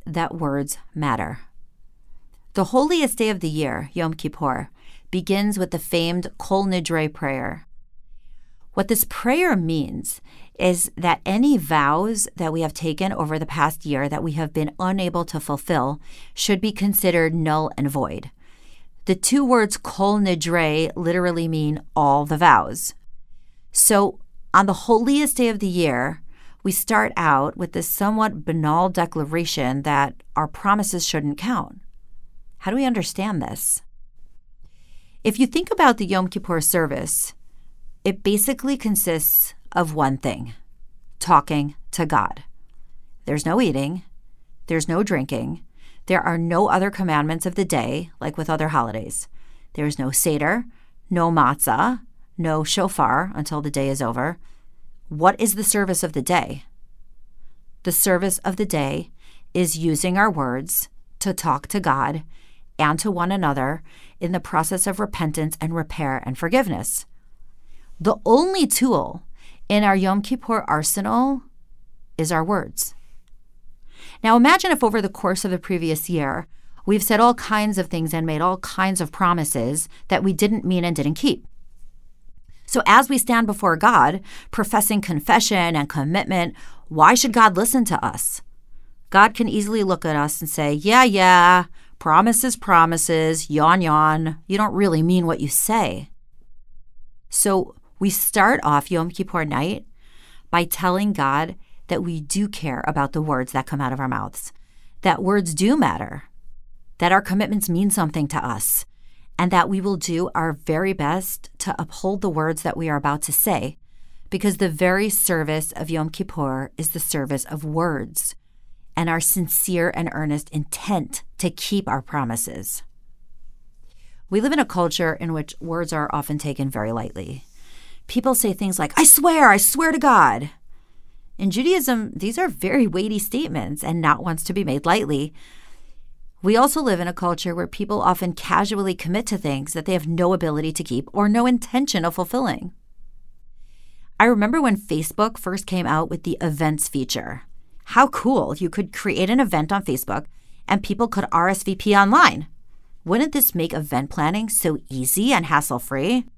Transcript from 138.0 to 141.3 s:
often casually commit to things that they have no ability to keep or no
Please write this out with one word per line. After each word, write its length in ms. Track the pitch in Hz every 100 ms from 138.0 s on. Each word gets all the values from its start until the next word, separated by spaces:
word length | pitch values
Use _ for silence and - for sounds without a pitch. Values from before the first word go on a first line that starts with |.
often 300 | - 180 180
casually 600 | - - 185 202 202 190
commit 320 | 185 160 202 226
to 120 | 202
things 340 | 160 135 139
that 140 | 165 156
they 80 |
have 120 | 180 151
no 260 | 170 175
ability 400 | 185 165 151 156
to 120 | 151
keep 240 | 160 123 147
or 160 | 202
no 180 | 208